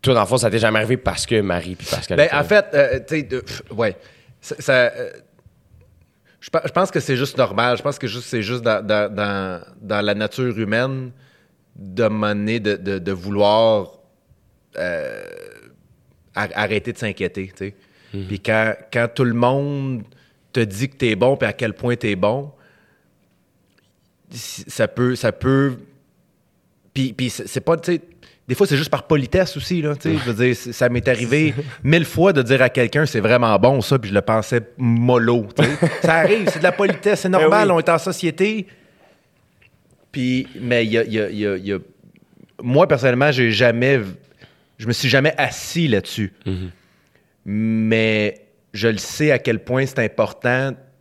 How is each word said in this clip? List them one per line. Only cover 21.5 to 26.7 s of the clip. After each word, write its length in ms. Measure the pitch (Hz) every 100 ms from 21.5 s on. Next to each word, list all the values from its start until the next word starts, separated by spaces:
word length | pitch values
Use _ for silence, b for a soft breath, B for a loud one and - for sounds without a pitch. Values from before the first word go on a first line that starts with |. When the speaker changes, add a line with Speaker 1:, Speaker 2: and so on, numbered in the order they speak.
Speaker 2:
quel 220 | - 113
point 200 | - 123
t'es 220 | 120 113 95
bon, 340 | 101 127 143 _ b b b b b _ _ _ _ _ _ _ _ _ _ _ _
si, 340 | 120 - - -
ça 220 | - -
peut, 260 | - 123
ça 160 | 127 113
peut, 440 | - 131 135 139 123 - _ _ _ _ _ _ _ _